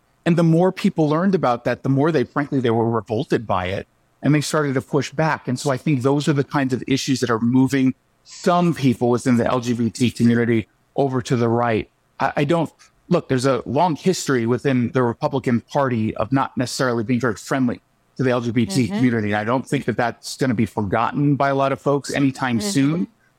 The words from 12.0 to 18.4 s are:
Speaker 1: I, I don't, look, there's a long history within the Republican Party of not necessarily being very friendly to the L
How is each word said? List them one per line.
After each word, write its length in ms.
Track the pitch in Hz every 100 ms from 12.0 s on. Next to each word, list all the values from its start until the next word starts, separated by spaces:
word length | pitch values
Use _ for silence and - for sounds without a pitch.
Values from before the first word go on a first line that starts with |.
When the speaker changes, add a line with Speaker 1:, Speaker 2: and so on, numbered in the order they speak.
| _ -
Speaker 1:
I, 140 | 135 -
I 60 |
don't, 280 | 143 170 143 _ _ _ -
look, 200 | 170 -
there's 180 | 131 135
a 160 | 123 -
long 300 | 131 180 139
history 500 | 185 170 - 127 113
within 460 | 123 143 127 117
the 100 | 131
Republican 600 | 120 - 147 135 131 120
Party 540 | - 147 135 117 110 -
of 160 | 107
not 240 | 135 120 -
necessarily 480 | 123 - 131 120
being 160 | 110 120
very 160 | 123 95
friendly 460 | - 139 123 - _ _ _ -
to 60 |
the 60 | 127
L 120 | 123